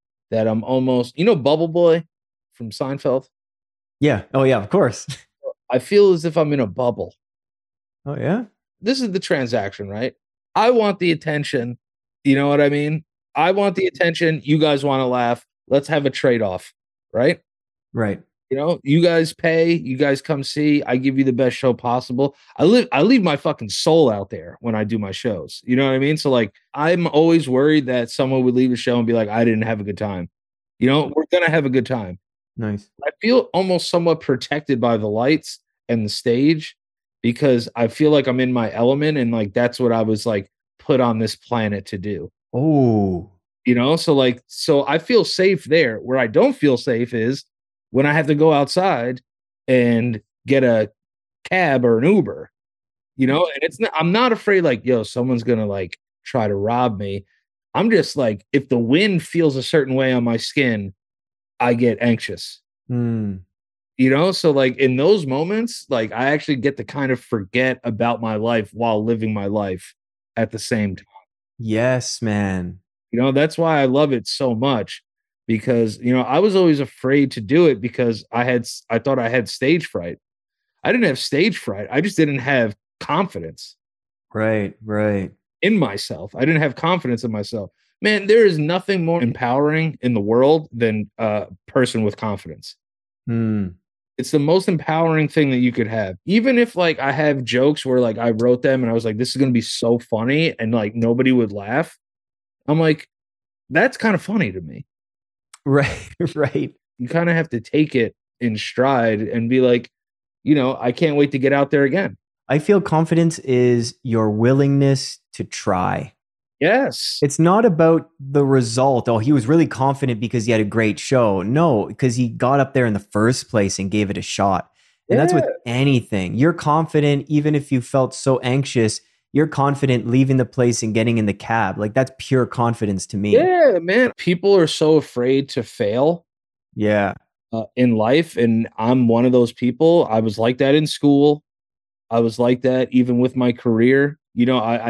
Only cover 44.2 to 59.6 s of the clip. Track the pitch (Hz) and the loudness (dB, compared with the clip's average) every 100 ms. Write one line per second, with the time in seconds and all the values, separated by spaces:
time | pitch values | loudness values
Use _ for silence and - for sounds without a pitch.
44.2 | 127 123 _ - - 143 135 160 165 240 | 2 0 _ -10 0 0 2 -4 2 2
45.2 | - - 190 190 117 165 131 107 120 131 | 2 0 0 0 0 0 0 -2 -4 -2
46.2 | 117 135 262 254 147 120 - 117 120 117 | 0 2 2 2 2 2 0 -2 -2 -2
47.2 | 113 139 - _ _ _ _ 123 143 151 | -2 -4 -10 _ _ _ _ 0 2 2
48.2 | 147 147 160 143 135 180 190 135 120 127 | 0 4 4 4 2 0 0 0 -4 -6
49.2 | _ _ _ _ - 127 120 117 120 110 | _ _ _ _ 0 2 4 2 0 -6
50.2 | _ _ 120 135 123 113 107 _ _ _ | _ _ 0 2 4 2 0 _ _ _
51.2 | _ _ - 185 165 135 123 113 151 208 | _ _ -4 0 2 2 2 2 4 2
52.2 | 113 76 78 _ _ _ _ _ _ - | 0 -8 -16 _ _ _ _ _ _ -2
53.2 | 131 147 175 139 165 131 220 156 170 214 | 0 2 0 -2 -6 -4 -4 -2 0 2
54.2 | 247 208 208 190 165 117 123 120 104 123 | 2 0 0 2 2 -2 0 0 0 -4
55.2 | 127 120 113 113 107 98 87 - _ _ | -2 -2 0 -2 -2 -6 -8 -12 _ _
56.2 | - 123 107 98 104 120 123 98 101 98 | -6 -4 -2 -2 -2 0 -2 -2 -8 -10
57.2 | - _ _ _ _ 135 226 202 - 147 | -12 _ _ _ _ -2 2 2 0 -2
58.2 | 120 101 _ 143 135 127 117 151 214 175 | -2 -2 _ -4 0 -2 2 2 2 0
59.2 | - 170 156 135 | -2 0 0 0